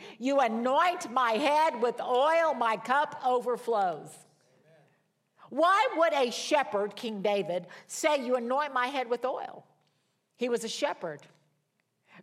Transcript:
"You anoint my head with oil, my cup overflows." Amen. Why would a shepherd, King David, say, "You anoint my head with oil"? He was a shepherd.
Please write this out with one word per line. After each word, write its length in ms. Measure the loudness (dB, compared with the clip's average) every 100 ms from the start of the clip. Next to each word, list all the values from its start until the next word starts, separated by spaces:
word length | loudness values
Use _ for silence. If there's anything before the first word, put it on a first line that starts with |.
| -14 -6
"You 220 | 0 2
anoint 720 | 2 2 2 4 4 0 -4
my 220 | 0 2
head 460 | 2 2 4 2 2
with 220 | -2 -2
oil, 540 | 0 2 4 4 2 0
my 200 | 0 -2
cup 440 | 0 0 0 -2
overflows." 840 | 0 0 0 -4 0 0 0 -2 -10
Amen. 1500 | -18 -20 _ _ _ _ _ _ _ _ _ _ _ -8 2
Why 260 | 4 4 2 2
would 180 | 2
a 180 | 2 0
shepherd, 640 | -2 0 0 2 -2 -4 -6
King 260 | -8 -4
David, 460 | 0 0 -2 -4 -6 -14 -14
say, 320 | -2 0 0 0
"You 100 | -2
anoint 380 | -2 -2 -2
my 140 | -2 -2
head 240 | -2 -4
with 140 | -4 -4
oil"? 380 | -6 -10 -14 -20 _ _ _ _ _ _ -8
He 120 | -4
was 140 | -2
a 60 | -4
shepherd. 580 | -4 -4 -4 -8 -10 -16 _ _ _ _ _ _ _ _ -20